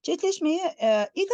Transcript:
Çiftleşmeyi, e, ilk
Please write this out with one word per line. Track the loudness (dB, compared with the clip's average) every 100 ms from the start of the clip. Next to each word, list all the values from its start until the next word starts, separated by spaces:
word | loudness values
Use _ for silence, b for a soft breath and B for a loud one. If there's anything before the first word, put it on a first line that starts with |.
Çiftleşmeyi, | -4 -2 -2 0 0 0 -2 -2
e, | 2 2 0
ilk | -2 -2